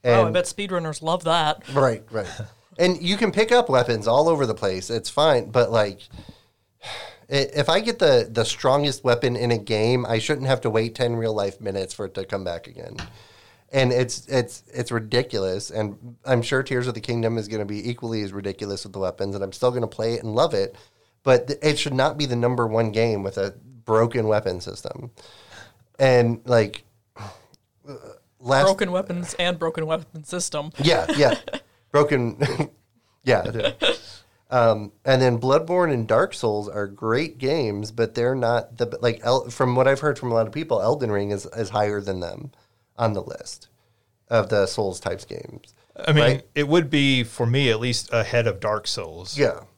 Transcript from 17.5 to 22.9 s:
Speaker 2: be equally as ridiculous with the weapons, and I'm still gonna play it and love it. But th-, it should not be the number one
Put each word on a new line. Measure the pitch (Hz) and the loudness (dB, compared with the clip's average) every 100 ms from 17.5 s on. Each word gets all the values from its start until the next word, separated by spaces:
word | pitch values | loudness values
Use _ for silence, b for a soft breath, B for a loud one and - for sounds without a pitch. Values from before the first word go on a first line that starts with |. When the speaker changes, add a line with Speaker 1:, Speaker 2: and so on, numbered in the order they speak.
| 110 101 | -6 -6
Speaker 2:
be | 104 117 | -6 -6
equally | 120 117 110 | -6 -6 -4
as | 101 | -6
ridiculous | 98 101 95 101 98 | -6 -8 -6 -6 -8
with | 101 | -8
the | 95 | -6
weapons, | 95 - 98 | -6 -4 -6
and | 98 | -4
I'm | 98 | -8
still | - 123 | 0 0
gonna | 120 110 | 0 -4
play | - 113 117 | -4 -4 -4
it | |
and | 113 107 | -2 0
love | 160 | 0
it. | 107 98 b b b b b | 0 -4 b b b b b
But | 131 123 120 | 4 4 4
th-, | 143 | -2
it | 151 147 | 0 0
should | 151 | -2
not | 131 143 147 | 0 0 0
be | 143 | -2
the | 120 | 0
number | 120 123 117 | 0 0 0
one | 110 113 | 2 0